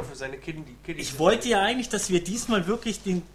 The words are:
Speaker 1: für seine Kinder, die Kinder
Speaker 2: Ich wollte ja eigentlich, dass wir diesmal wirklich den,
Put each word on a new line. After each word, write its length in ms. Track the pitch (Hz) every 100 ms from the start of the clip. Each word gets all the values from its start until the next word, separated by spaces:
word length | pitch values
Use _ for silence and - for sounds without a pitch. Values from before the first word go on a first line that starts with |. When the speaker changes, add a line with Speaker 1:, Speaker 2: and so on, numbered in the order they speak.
| 143
Speaker 1:
für 60 |
seine 240 | 135 135 135
Kinder, 240 | 165 156 151
die 60 | -
Kinder 180 | - 156
Speaker 2:
Ich 160 | 131 131
wollte 300 | 170 233 240
ja 120 | 208
eigentlich, 280 | 202 254 233
dass 200 | 208 -
wir 140 | 180
diesmal 460 | 175 240 - 214 170
wirklich 340 | 233 226 202
den, 220 | 196 180 -